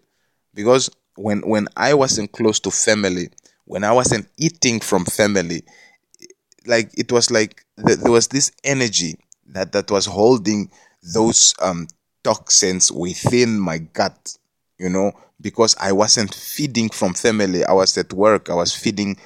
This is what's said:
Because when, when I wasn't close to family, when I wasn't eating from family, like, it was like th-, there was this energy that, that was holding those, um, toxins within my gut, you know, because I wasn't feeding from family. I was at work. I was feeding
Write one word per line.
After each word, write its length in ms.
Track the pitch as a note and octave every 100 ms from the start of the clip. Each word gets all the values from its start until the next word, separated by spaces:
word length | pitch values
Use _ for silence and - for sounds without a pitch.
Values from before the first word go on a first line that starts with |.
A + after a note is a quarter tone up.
| _ _ _ _ _
Because 360 | G#2 G#2+ C3 B2 - _ -
when, 260 | G#2 G#2
when 260 | F#2+ G#2+ G#2 -
I 180 | A#2+
wasn't 380 | D3 C3 A2 G#2
close 280 | - A2+ G#2+
to 100 | G2
family, 580 | - - G#2+ G2 F2+ F2 _ _ _ -
when 180 | F#2+
I 80 | G#2
wasn't 380 | B2 B2 A#2 - -
eating 420 | D#3+ - C3 A2
from 240 | - F#2+
family, 600 | F2 - G#2 G2+ E2+ E2 - _ _ _ _ _ - _ _ _ -
like, 260 | A#2 G#2+ -
it 140 | A#2+
was 180 | A#2+ -
like 360 | A2+ G#2+ _ _ - G#3+
th-, 140 | A2
there 120 | A#2+
was 180 | A#2 A2+
this 220 | C#3 - _
energy 560 | C3+ C3+ A#2+ F#2+ E2+ D#2 _ _ _
that, 260 | F#2 F#2
that 180 | G2+ -
was 140 | G2+ F#2
holding 640 | F2+ A2+ B2+ G2 G#2 F#2 _ _ _ F2
those, 400 | A2 A2+ A2+ - -
um, 260 | F#2 E2+ D#2+ _ _ _
toxins 680 | B2+ A2 - - F#2+ F#2 -
within 680 | - F2 F2+ - B2 A#2 G#2+
my 200 | F2+ E2
gut, 580 | D#2+ - G2 - - - _ _ _ -
you 80 | F#2
know, 220 | F#2 G2 - _ _
because 360 | G#2 - A2 -
I 120 | G2
wasn't 420 | G2 G#2+ - G2+
feeding 560 | - - - D3 A#2 A2
from 240 | - G2
family. 500 | F2 A#2+ A2 G2 F2+
I 80 | -
was 240 | F#2+ F#2+ -
at 120 | -
work. 360 | F#2 G#2 G2+ -
I 60 | F2
was 200 | F2 -
feeding 400 | A#2 G2+ G2+ F#2+